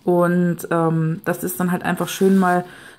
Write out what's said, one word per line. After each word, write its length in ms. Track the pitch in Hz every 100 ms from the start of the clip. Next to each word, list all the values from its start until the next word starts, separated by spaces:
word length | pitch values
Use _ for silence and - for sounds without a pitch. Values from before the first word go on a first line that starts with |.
Und, 640 | - 175 175 175 180 165 -
ähm, 520 | 170 160 160 160 165 -
das 180 | 175
ist 160 | 180 -
dann 120 | 180
halt 120 | 180
einfach 240 | - 175 175
schön, 300 | - 190 190
mal 280 | 180 180 180 - -